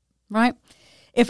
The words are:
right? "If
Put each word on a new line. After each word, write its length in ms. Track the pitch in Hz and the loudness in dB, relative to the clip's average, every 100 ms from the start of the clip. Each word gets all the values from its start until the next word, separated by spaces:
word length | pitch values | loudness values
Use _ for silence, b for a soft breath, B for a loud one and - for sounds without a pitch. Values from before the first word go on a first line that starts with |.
| _ _ - | _ _ -8
right? 260 | 208 247 254 b b b b b | -2 -2 -4 b b b b b
"If 160 | - | -2